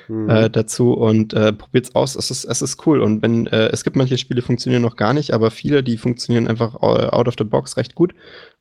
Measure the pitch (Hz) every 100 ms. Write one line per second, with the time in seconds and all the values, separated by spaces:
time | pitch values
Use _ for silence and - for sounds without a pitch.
0 | - 110 107 110 110 113 110 - 120 -
1 | 110 110 110 107 107 107 - 127 - -
2 | 135 135 - 131 - 117 139 - 160 139
3 | 107 107 117 117 - 110 110 - - 139
4 | 131 127 - 123 - 120 127 123 117 -
5 | 107 147 143 113 110 - 139 143 127 113
6 | 123 120 - 120 117 113 113 - 110 117
7 | 117 - 120 - 110 135 135 - 123 -
8 | 180 - - - - _